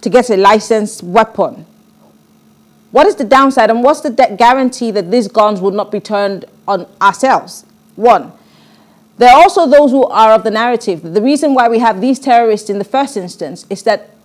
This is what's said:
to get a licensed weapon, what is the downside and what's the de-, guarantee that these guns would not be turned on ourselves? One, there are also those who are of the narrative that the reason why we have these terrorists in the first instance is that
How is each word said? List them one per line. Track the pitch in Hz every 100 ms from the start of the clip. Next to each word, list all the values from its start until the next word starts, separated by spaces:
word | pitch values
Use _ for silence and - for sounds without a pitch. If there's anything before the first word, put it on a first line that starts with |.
to | 214
get | 208 247
a | 196
licensed | 196 214 - 220 208 -
weapon, | 175 196 220 - 160 - 165 _ _ _ _ _ _ _ _ _ _ _ _
what | 226 392
is | -
the |
downside | 220 262 269 262 220
and | 226
what's | 247 302
the | 302
de-, | 240 247 202
guarantee | 233 262 254 247 233
that | 208 170
these | 240 202
guns | 220 214 202
would | 190
not | 196 -
be | 208
turned | 202 208 202 190 - _ -
on | 196 - _
ourselves? | 196 196 262 226 - - - _ _ -
One, | 226 196 - - _ _ _ _ _ _ _ -
there | 247
are | 262
also | 359 381 320
those | 285 294
who | 262 247
are | - 220
of | 220
the | 220
narrative | 214 240 233 233 165
that | 165
the | 175
reason | 240 294 311
why | 262 233
we | 226
have | 233 190
these | 247 262
terrorists | - 233 226 208 208
in | 202
the |
first | 202 269 277 208
instance | 175 - 156 - -
is | 196
that | - 208 - _